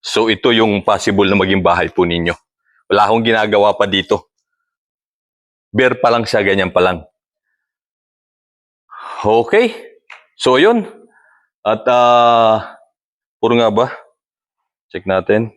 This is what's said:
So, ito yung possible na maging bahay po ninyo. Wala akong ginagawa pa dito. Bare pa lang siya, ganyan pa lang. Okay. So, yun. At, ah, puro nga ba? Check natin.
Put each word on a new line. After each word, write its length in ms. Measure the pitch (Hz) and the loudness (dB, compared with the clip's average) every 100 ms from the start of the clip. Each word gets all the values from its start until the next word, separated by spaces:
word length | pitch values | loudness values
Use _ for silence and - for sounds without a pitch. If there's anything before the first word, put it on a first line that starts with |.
| - | -6
So, 240 | - 113 | -2 -2
ito 240 | 104 127 | 0 0
yung 320 | 113 110 101 101 | 2 0 0 -2
possible 400 | 101 - 101 98 | -2 -2 0 0
na 120 | 101 | 0
maging 280 | 92 98 92 | 0 0 0
bahay 240 | 87 85 | 0 -2
po 160 | - 87 | -2 -2
ninyo. 320 | 85 85 85 _ _ _ _ _ | -2 -4 -6 _ _ _ _ _
Wala 240 | 101 104 | 0 2
akong 160 | 113 113 | 0 0
ginagawa 480 | 113 107 104 101 | 0 0 2 2
pa 160 | 101 104 | 0 -2
dito. 400 | 95 90 101 _ _ _ _ _ _ _ _ _ _ _ _ _ _ _ | -2 -2 -4 _ _ _ _ _ _ _ _ _ _ _ _ _ _ _
Bare 240 | 104 127 123 | 0 0 2
pa 160 | 117 | 0
lang 120 | 117 107 | 0 0
siya, 160 | 113 98 | -2 0
ganyan 240 | 98 90 | 0 0
pa 120 | 90 | 0
lang. 200 | 92 87 78 _ _ _ _ _ _ _ _ _ _ _ _ _ _ _ _ _ _ - - - 107 | 0 -2 -12 _ _ _ _ _ _ _ _ _ _ _ _ _ _ _ _ _ _ -20 -20 -8 -2
Okay. 480 | 113 117 208 240 - - _ _ - _ _ | 0 0 0 0 -6 -20 _ _ -20 _ _
So, 240 | 127 127 | 0 2
yun. 240 | 190 233 185 - _ _ _ _ _ _ 104 | 2 0 -4 -16 _ _ _ _ _ _ -4
At, 180 | 113 - | -2 0
ah, 880 | 123 120 123 120 117 113 110 - - _ _ _ _ _ _ | 2 4 4 4 4 2 0 -4 -20 _ _ _ _ _ _
puro 160 | 113 120 | -2 0
nga 160 | 113 | 0
ba? 180 | 107 131 - _ _ _ _ _ _ _ _ _ | 0 -4 -6 _ _ _ _ _ _ _ _ _
Check 160 | 92 95 | -12 -4
natin. 480 | 95 90 107 113 | -4 0 -2 -2